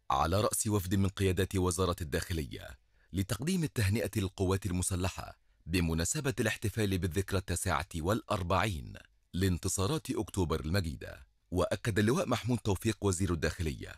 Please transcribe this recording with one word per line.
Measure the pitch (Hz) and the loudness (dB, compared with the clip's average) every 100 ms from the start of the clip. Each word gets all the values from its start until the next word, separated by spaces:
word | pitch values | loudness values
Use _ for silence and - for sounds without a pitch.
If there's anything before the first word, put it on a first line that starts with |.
| - | 0
على | 67 80 98 | 2 4 4
رأس | 110 - 107 | 2 0 0
وفد | 104 90 | 0 2
من | 98 98 | 2 2
قيادات | - 95 90 92 95 | 2 2 2 0 2
وزارة | 90 87 90 85 | 2 2 2 0
الداخلية | 78 85 - 85 64 52 - 58 _ _ _ | -2 -4 -2 -4 -4 -8 -14 -18 _ _ _
لتقديم | 90 95 110 147 190 | -4 -2 -2 -2 0
التهنئة | 151 - 98 110 95 110 | 0 2 2 2 0 0
للقوات | 95 - 90 95 92 | -2 0 0 2 0
المسلحة | 90 - 90 92 - - - _ _ - | -2 0 0 -2 -4 -10 -14 _ _ -2
بمناسبة | 90 85 80 82 156 139 - | 2 2 2 0 0 -2 0
الاحتفال | 110 - 107 - 104 92 | 0 0 -2 0 0 0
بالذكرى | 90 87 - 95 | 0 -2 -2 -2
التاسعة | - 85 98 71 - 82 | -2 -2 0 0 -2 -4
والأربعين | 85 113 - 101 87 92 110 85 62 98 - _ _ | 0 0 0 -2 0 2 0 -2 -8 -14 -18 _ _
لانتصارات | 87 95 85 92 - 95 156 - | 0 2 2 0 0 0 -2 -2
أكتوبر | 123 101 101 82 80 | -4 -2 0 0 0
المجيدة. | 76 98 85 65 50 - - _ _ | 0 -2 -2 -6 -10 -16 -20 _ _
وأكد | 87 85 104 117 101 | 0 0 0 -2 2
اللواء | 107 160 110 | 2 2 0
محمود | 113 110 120 | -2 0 0
توفيق | 107 90 113 - | 0 0 0 0
وزير | 101 85 92 | 0 2 0
الداخلية | 85 80 - 80 57 - | 0 0 -2 -4 -4 -10